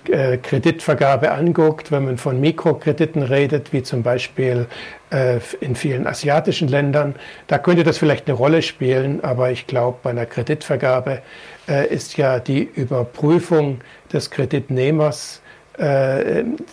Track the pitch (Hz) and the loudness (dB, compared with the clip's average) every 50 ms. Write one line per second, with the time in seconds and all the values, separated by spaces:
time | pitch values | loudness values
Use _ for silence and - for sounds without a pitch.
0 | - - - 151 135 131 127 127 - - 147 135 - 165 160 165 - - 147 - | -2 0 0 2 2 2 0 -2 -2 -2 -2 2 2 2 0 0 0 -2 0 2
1 | 147 139 139 117 139 156 - 135 160 175 160 170 156 156 156 156 - - 151 143 | 4 4 4 4 2 0 0 2 0 2 4 4 4 4 2 0 -4 -2 -2 0
2 | 139 131 127 123 - 143 131 127 139 160 160 - - 170 139 - - 156 147 - | 0 0 -4 -4 -2 -2 0 2 2 2 0 2 0 0 0 0 0 -2 0 0
3 | 165 160 - 156 139 123 139 139 143 131 151 143 - - - 135 127 - - 123 | 0 0 0 -2 0 2 2 2 2 2 0 -2 -2 -2 -4 -4 -4 -2 -4 -2
4 | 113 123 123 127 123 - - - 131 127 123 120 120 120 - - - - - - | 0 0 0 0 -2 -6 -4 -2 -2 0 0 0 -2 -4 -8 -16 -16 -16 -18 -20
5 | - - - 139 131 127 123 117 - - - - - 135 120 - - 147 131 123 | -14 -6 -2 0 0 2 0 0 -4 -6 -10 -8 -6 -4 -4 -2 -2 -2 -2 -2
6 | - - 127 - - 143 143 160 - 196 131 - 165 131 135 143 143 139 135 151 | -2 -4 -4 -4 -2 0 2 2 2 0 -2 0 0 0 2 2 2 2 2 0
7 | 147 143 131 - - - - - - - 151 135 - 185 175 170 160 165 160 - | 0 0 -4 -8 -14 -18 -20 -16 -4 -2 -2 0 2 4 4 4 4 2 2 2
8 | 165 151 135 - - 156 135 113 127 147 160 165 160 - - - 135 127 131 131 | 2 2 2 2 0 -2 0 2 4 4 4 4 2 0 -4 -2 0 2 2 2
9 | 131 139 143 156 - 151 123 120 127 127 127 120 - - 131 123 120 120 123 - | 2 0 -2 -4 -2 -2 0 0 0 0 0 -4 -6 -4 -2 0 0 0 -2 -2
10 | - 131 120 120 117 - - - 117 - 151 151 - - 147 127 143 131 127 127 | -6 -4 -4 -4 -6 -6 -4 -6 -2 -2 -4 -4 -2 -4 -4 0 2 2 2 0
11 | 120 139 135 - - - - - - - - - - - 147 139 147 151 156 139 | 0 -2 -6 -6 -8 -16 -20 -20 -20 -20 -20 -18 -6 -2 0 0 0 0 -2 -4
12 | - - - - 143 131 131 120 - - 135 139 - - - - 131 120 139 123 | -6 -8 -2 0 2 2 2 0 0 0 0 0 0 -2 -4 -6 -4 -2 -2 -2
13 | 120 - - - 151 147 170 175 170 - 175 156 147 143 135 120 - - - - | -2 -4 -4 -2 2 4 4 4 2 2 2 2 2 2 -2 -6 -10 -18 -20 -20
14 | _ - - 147 - - - - 131 123 151 139 - - 135 127 127 139 160 156 | _ -4 -4 -4 -4 -4 -4 -4 -2 -2 -2 -4 -2 -2 -2 0 2 2 2 2
15 | 151 147 - - - - - - - - - - - _ _ - 190 143 139 135 | 2 2 0 -2 -10 -14 -16 -18 -20 -20 -20 -20 -20 _ _ -4 0 2 2 2
16 | 135 135 135 139 - - - - - 233 285 320 - - | 2 2 2 0 0 0 0 0 0 -2 -4 -6 -8 -6